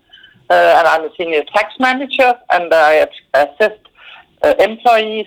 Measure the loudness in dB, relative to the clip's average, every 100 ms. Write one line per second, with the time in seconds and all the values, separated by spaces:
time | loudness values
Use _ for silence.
0 | _ _ _ _ -2 2 4 4 2 0
1 | -4 -10 -6 -6 -4 -4 -4 -4 -4 -4
2 | -6 -2 0 0 -2 -4 0 2 2 2
3 | -2 -6 _ -2 -2 -2 -4 -4 _ _
4 | -20 -20 _ -4 -2 0 -2 -2 0 0
5 | -2 -8